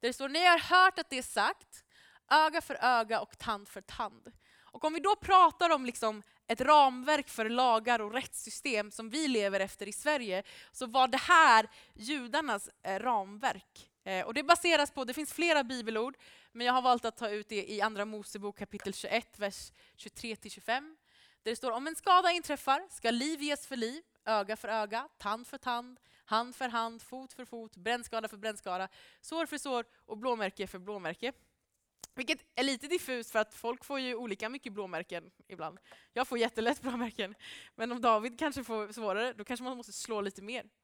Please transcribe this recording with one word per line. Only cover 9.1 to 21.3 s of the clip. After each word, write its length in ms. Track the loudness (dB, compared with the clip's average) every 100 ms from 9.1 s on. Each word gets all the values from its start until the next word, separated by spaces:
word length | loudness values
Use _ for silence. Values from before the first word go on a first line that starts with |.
vi 180 | -2 0
lever 320 | 2 2 0
efter 280 | -2 -6 -10
i 40 |
Sverige, 500 | -6 -2 -2 0 -4 -6 -16 -20
så 140 | -12 -2
var 220 | 4 4
det 100 | 2
här 500 | 6 8 10 10 6 -4 -20
judarnas, 760 | -16 -6 -6 -2 -4 -2 -4 -6 _
eh, 160 | -6 -4
ramverk. 920 | 0 -2 -2 -4 -4 -4 -10 -20 -20 _
Eh, 220 | -6 -4 -2
och 80 |
det 80 | -4
baseras 480 | 4 4 6 2 2
på, 140 | -2
det 100 | -6
finns 180 | -6 -8
flera 320 | -2 2 2
bibelord, 520 | 2 -4 -4 -4 -4 -6 -20 -20 _
men 140 | -6 2
jag 60 |
har 100 | 2
valt 220 | 4 4
att 120 | 2 -6
ta 120 | -6
ut 200 | -6 -6
det 240 | -6 -6
i 80 | -2
Andra 240 | -2 -2
Mosebok 540 | -6 -8 -12 -10 -10 -10
kapitel 360 | -12 -10 -10
tjugoett, 440 | -8 -4 -4 -4 -8
vers 340 | -8 -6 -18 _ _ _
tjugotre 400 | -20 -12 -10 -10
till 140 | -12
tjugofem. 460 | -14 -4 -4 -4 -20 _ _ _